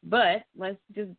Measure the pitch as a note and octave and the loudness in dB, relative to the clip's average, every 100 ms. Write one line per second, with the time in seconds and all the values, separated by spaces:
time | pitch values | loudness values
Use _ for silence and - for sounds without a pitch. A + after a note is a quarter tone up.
0 | E3 A#3 F#3+ G#3 - - F#3+ G3+ _ G#3 | -2 2 4 2 -4 -10 -10 -10 _ -12
1 | G3 | -10